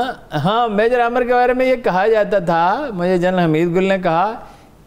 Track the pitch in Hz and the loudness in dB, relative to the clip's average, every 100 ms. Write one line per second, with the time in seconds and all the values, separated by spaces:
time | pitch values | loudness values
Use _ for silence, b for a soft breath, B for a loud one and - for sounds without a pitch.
0 | 254 - - 156 165 226 233 202 233 247 | -4 -8 -8 -4 -2 0 0 0 0 2
1 | 233 247 247 247 247 247 254 240 233 180 | 0 0 0 2 2 2 0 0 0 0
2 | 220 220 202 202 175 165 175 233 294 180 | 2 2 2 0 0 2 2 0 -4 -4
3 | 180 185 180 185 165 156 175 175 190 190 | 0 0 0 0 0 0 0 0 0 0
4 | 180 165 202 247 B B B - | 0 0 -2 -4 B B B -20